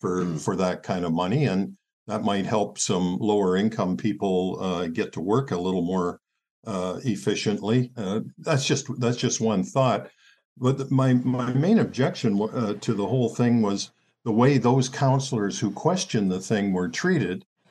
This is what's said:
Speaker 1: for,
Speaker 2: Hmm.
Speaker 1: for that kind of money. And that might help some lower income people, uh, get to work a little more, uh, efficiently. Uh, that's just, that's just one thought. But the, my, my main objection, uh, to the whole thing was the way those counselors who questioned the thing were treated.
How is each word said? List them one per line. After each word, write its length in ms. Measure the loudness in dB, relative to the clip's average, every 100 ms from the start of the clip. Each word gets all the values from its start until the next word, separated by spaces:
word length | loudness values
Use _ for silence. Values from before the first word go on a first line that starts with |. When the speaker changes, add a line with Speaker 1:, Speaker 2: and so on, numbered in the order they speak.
Speaker 1:
for, 240 | -4 -2
Speaker 2:
Hmm. 120 | -2 -4
Speaker 1:
for 180 | -4 -2
that 260 | -2 -2
kind 220 | -4 -4
of 80 | -2
money. 320 | -2 0 0
And 320 | 2 0 -2 -8 _ _ -8
that 160 | -4
might 220 | -2 -2 0
help 320 | -2 -2 -4
some 400 | -2 0 0 0
lower 380 | 0 2 2 2
income 400 | 0 0 -2 -2
people, 640 | -2 -2 0 0 -2 -4
uh, 260 | -4 -4 -4
get 240 | -4 -6
to 80 | -4
work 320 | 0 0 0
a 60 | -2
little 240 | -2 -2
more, 380 | 0 0 -2 -4 _ _ _ _ -8
uh, 320 | -6 -4 -4
efficiently. 880 | -4 -2 -2 -2 -2 -2 2 2 0
Uh, 260 | -4 -4 -4 -6 -8
that's 260 | -2 0
just, 220 | 2 -2 -2 -2
that's 200 | -2 0
just 200 | -2 0
one 240 | 0 0
thought. 460 | 0 2 2 2 -4 _ _ _ _ -2
But 220 | 0 0
the, 80 | 0
my, 220 | 2 4
my 400 | 4 2 -2 0
main 260 | 2 4 4
objection, 600 | 2 0 0 0 0 0
uh, 320 | 0 -2 -2 -2
to 140 | -2
the 120 | -2 0
whole 220 | 2 0
thing 320 | 2 2 4
was 300 | 2 0 -6 _ _ _
the 80 | -2
way 240 | 4 6 6
those 320 | 4 4 2
counselors 720 | 0 2 2 0 -2 -2 -2
who 120 | -4
questioned 640 | -2 0 0 0 0 0
the 80 | -2
thing 320 | 0 0 0
were 160 | 0 -2
treated. 560 | -2 0 2 0 -4 -10 _ _